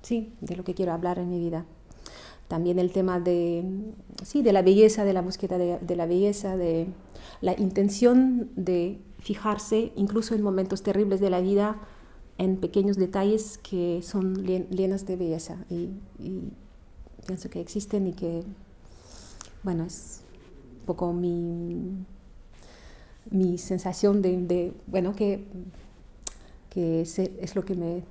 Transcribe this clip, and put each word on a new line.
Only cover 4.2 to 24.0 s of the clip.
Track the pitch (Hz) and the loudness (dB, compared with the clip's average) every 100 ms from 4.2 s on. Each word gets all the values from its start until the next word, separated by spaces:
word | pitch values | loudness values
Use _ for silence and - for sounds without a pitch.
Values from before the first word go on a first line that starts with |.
sí, | - 294 | -2 2
de | 233 | 6
la | 196 | 8
belleza, | 185 196 214 214 202 | 8 10 8 8 2
de | |
la | 190 | 2
búsqueda | 180 185 185 180 | 0 -4 -2 0
de, | 175 175 | 0 -2
de | 175 175 | -2 -2
la | 170 | 2
belleza, | 180 202 202 202 185 | 4 4 2 -2 0
de | 175 165 170 185 - - - - | 0 0 -2 -8 -18 -20 -18 -4
la | 180 180 | -2 2
intención | 190 190 202 202 240 247 262 247 220 - | 0 2 2 6 6 8 6 2 -2 -4
de | 185 180 175 202 - - | 0 0 0 -4 -14 -12
fijarse, | - 202 214 208 - 220 226 - | -6 -2 -2 -2 0 0 0 0
incluso | 202 214 220 220 | 0 2 0 0
en | |
momentos | 208 185 190 190 | 2 0 0 -2
terribles | - 190 208 190 | 0 2 2 2
de | 196 | 2
la | 180 | 2
vida, | 185 202 208 214 - - - - - - | 4 4 2 -2 -12 -20 -20 -20 -18 -2
en | 190 190 | 0 0
pequeños | 175 202 196 196 | 0 2 2 2
detalles | 185 196 196 214 214 - | 2 2 2 2 0 -12
que | - 185 175 170 | -6 -2 0 -2
son | 175 202 190 190 185 | -2 -2 0 -2 -2
llen-, | 185 - | -2 -2
llenas | 185 190 196 196 | 0 0 0 -4
de | 180 | -2
belleza. | 170 160 165 175 - | -2 -2 -6 -12 -8
Y, | 170 180 190 - - | -6 -6 -8 -14 -12
y | - 190 175 - - - - - - - - | -8 -8 -8 -12 -20 -20 -20 -20 -20 -16 -10
pienso | 185 - | -8 -8
que | 175 | -10
existen | 170 214 202 208 190 | -6 -8 -2 -2 -2
y | |
que, | 170 170 170 185 196 - - - - - - - - - - | -2 -6 -6 -8 -14 -20 -20 -20 -20 -20 -20 -20 -18 -18 -10
bueno, | 190 170 170 | -4 -4 -4
es | - - - - - - - - - | -10 -14 -18 -20 -20 -20 -20 -20 -12
un | - | -6
poco | 165 175 | -2 -2
mi, | 175 175 170 170 170 170 175 180 190 185 - - - - - - - - - - - 220 | 0 0 -2 -2 -4 -6 -6 -6 -8 -12 -16 -20 -20 -20 -20 -20 -20 -20 -20 -20 -20 -2
mi | 190 185 175 | 2 2 0
sensación | - 180 185 165 | -2 -2 -2 2